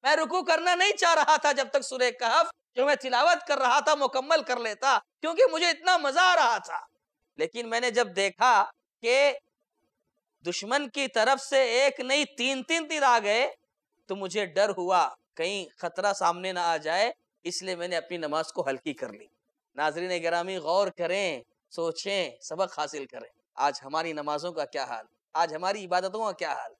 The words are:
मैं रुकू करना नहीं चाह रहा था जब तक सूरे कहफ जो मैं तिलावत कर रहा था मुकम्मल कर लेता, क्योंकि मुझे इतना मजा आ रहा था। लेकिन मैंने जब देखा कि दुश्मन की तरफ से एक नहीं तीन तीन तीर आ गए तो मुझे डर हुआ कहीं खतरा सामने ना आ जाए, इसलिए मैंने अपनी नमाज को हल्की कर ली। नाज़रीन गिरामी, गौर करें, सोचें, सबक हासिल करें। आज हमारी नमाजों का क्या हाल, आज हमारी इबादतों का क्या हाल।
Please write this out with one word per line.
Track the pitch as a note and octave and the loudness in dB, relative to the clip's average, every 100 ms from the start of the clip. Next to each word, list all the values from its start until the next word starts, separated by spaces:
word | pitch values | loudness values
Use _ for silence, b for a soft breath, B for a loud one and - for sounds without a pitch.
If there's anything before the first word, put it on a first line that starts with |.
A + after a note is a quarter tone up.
मैं | C4 D#4 | 4 2
रुकू | D#4 F4+ | 2 -2
करना | F4+ D#4+ F4 F4 | 2 2 2 2
नहीं | G4 | 2
चाह | G4+ E4+ | 4 4
रहा | D#4+ D4 D#4 | 4 6 4
था | D4+ | 4
जब | C#4 C#4 | 2 0
तक | C#4 | 0
सूरे | - B3+ B3 | -2 -2 -2
कहफ | B3 A#3 C#4+ E4 - _ B3 | 0 2 2 2 -4 _ -2
जो | C#4 | 0
मैं | C#4 | 0
तिलावत | C4+ B3 D#4 E4+ | 0 2 4 2
कर | - C#4 | 0 0
रहा | B3+ C4+ | 4 4
था | C#4+ D4 | 4 2
मुकम्मल | C4+ C4 C#4 D#4+ | 2 0 0 0
कर | A#3+ B3 | 0 -4
लेता, | A3+ G#3 C4 A#3 _ _ | -4 -2 2 0 _ _
क्योंकि | D#4 E4+ B4+ | -4 4 4
मुझे | D#4+ F4 | 4 0
इतना | D#4+ F4 F4+ | 0 2 2
मजा | C#4+ C#4+ | 2 4
आ | F#4 | 4
रहा | E4+ B3+ G#3+ | 6 4 2
था। | - E3 - _ _ _ _ - | -4 -12 -12 _ _ _ _ -6
लेकिन | D#3+ A#3 A#3 | -6 -4 -4
मैंने | A#3 B3 | -2 0
जब | A3+ G#3+ | 0 0
देखा | F#3 G3 - B3 G#3+ G#3 _ _ _ | 0 -2 2 4 4 2 _ _ _
कि | A#3 C4 C#4+ B3 _ _ _ _ _ _ _ _ _ _ | 0 4 4 0 _ _ _ _ _ _ _ _ _ _
दुश्मन | E3 F3 G3+ C4+ C#4 | -8 -8 -2 -2 -2
की | C#4 C4+ | -6 -2
तरफ | A#3 A3+ C4+ | 0 2 0
से | - C4+ B3+ A#3+ | 0 2 2 4
एक | C#4 C4+ | 2 0
नहीं | B3+ C#4+ C#4+ | -2 0 0
तीन | - B3+ C4 | -2 -4 -4
तीन | - E4 D4+ | -2 -4 -2
तीर | D#4 | 0
आ | C4+ A#3 | 4 4
गए | G#3 A3 C#4 - _ _ _ _ - | 2 0 0 -4 _ _ _ _ -10
तो | G3 | -8
मुझे | F#3+ F#3+ F#3+ | -6 -4 -2
डर | D#3+ G#3 | 0 0
हुआ | F#3 F3 F3+ C#3+ - _ - | 0 0 2 2 -4 _ -6
कहीं | E3+ G3+ E3 _ | -4 -4 -10 _
खतरा | F3 F#3 G3+ | -8 -2 -2
सामने | G3+ F3 F3 F#3 | 0 0 0 -6
ना | F3+ | -2
आ | E3+ D#3+ | -2 -2
जाए, | D#3 F3 A#3 - _ _ | -2 0 0 -4 _ _
इसलिए | E3+ F3 F#3 F3 | -8 -8 -8 -6
मैंने | F3+ E3+ | -4 -6
अपनी | D#3 F3 | -6 -8
नमाज | D#3 D3+ D#3+ | -4 -4 -4
को | - | -4
हल्की | C#3+ C3+ D#3+ | -4 -4 -8
कर | C3+ B2 | -8 -10
ली। | G#2+ - _ _ _ _ C3+ | -12 -20 _ _ _ _ -4
नाज़रीन | D3+ D#3 F3+ F3 | -4 -2 -4 -2
गिरामी, | E3 E3+ F3+ F#3 | -2 -2 -4 -6
गौर | D3+ F#3 G3 | 0 0 0
करें, | - E3+ F#3+ F#3+ C3+ - _ _ | -2 -4 -2 -4 -6 -14 _ _
सोचें, | - E3 E3 G3 G3 D#3 A#2 | -6 -6 -6 -6 -4 -4 -8
सबक | - E3 F#3 | -12 -6 -6
हासिल | - D3 D3+ C3+ | -4 -8 -8 -12
करें। | B2 A2+ _ _ - | -14 -18 _ _ -2
आज | C#3 - | -2 -2
हमारी | C3+ D#3 E3 | -6 -4 -4
नमाजों | D3+ D3 D3 F3 | -6 -4 -6 -6
का | D#3+ C#3+ | -6 -6
क्या | C#3+ | -6
हाल, | B2+ A#2 A2 _ _ | -8 -10 -14 _ _
आज | D#3 E3+ | -2 -2
हमारी | D#3 F#3 G#3 | -2 -4 -4
इबादतों | F#3 F3+ F#3+ G#3+ | -2 -2 -2 -4
का | A3 | -6
क्या | F3 D#3+ | -6 -6
हाल। | C3 A#2 _ | -6 -10 _